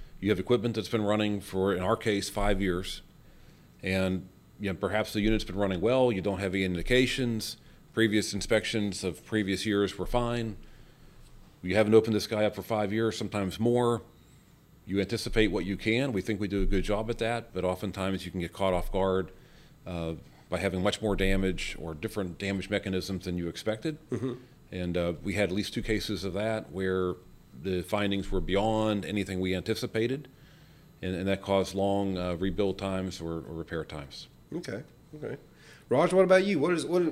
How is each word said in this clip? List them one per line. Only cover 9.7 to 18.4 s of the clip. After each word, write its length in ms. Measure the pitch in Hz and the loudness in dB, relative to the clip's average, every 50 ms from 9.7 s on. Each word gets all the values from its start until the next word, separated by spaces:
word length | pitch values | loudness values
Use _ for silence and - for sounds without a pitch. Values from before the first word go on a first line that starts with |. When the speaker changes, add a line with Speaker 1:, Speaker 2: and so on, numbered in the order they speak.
| 101 101 101 90 - - | 2 2 2 0 0 -4
Speaker 1:
were 80 | 87 | -4
fine. 500 | - - 120 120 117 120 120 113 110 - - - - - - - - - - - - - - - - - - - - - - | -2 0 0 0 0 -2 -2 -4 -6 -8 -10 -14 -18 -20 -20 -20 -20 -20 -20 -20 -20 -20 -20 -20 -20 -20 -20 -20 -20 -16 -8
You 120 | - 92 92 | -4 2 2
haven't 200 | 107 107 107 110 | 4 6 8 8
opened 200 | 110 110 113 107 | 8 8 6 2
this 140 | 104 - - | 0 0 0
guy 160 | 110 107 107 | 0 0 0
up 100 | 104 - | 0 0
for 80 | 101 | -2
five 300 | 90 - 113 107 104 98 | -4 -2 -2 0 0 0
years, 240 | 107 110 113 110 110 - | 0 0 0 -2 -2 -4
sometimes 400 | 110 95 - 104 95 92 87 98 | -6 -4 -4 -2 -2 -2 -2 0
more. 440 | 113 120 120 123 120 117 120 104 - - - - - - - - - - - - - - - - - | 2 2 4 4 4 2 2 0 -4 -10 -20 -20 -20 -20 -20 -20 -20 -20 -20 -20 -20 -20 -20 -18 -8
You 160 | - 92 98 | -4 -2 -2
anticipate 480 | 95 - 117 107 - 101 - 113 110 95 | 0 0 -2 -4 -4 0 2 4 4 4
what 160 | 92 98 85 | 2 0 -2
you 120 | 95 95 | -4 -6
can. 360 | - - 110 113 123 139 135 | -2 0 0 2 2 0 0
We 100 | 110 95 | -2 -2
think 180 | - - 107 95 | -2 -2 -2 -2
we 80 | 107 92 | -2 -2
do 140 | 101 98 | 0 2
a 40 | 92 | 2
good 180 | 98 101 95 85 | 4 4 2 2
job 240 | 104 104 98 113 113 | 2 0 -2 -2 -4
at 100 | 117 - | -4 -2
that, 340 | 113 113 120 117 - - - | -2 -2 -2 -4 -6 -8 -6
but 100 | 92 87 | -2 -2
oftentimes 600 | 90 92 - 107 98 - 98 95 95 95 92 - | 0 -2 -2 -4 -6 -4 -4 -2 -2 -2 -4 -4
you 60 | 87 | -6
can 100 | 87 90 | -6 -6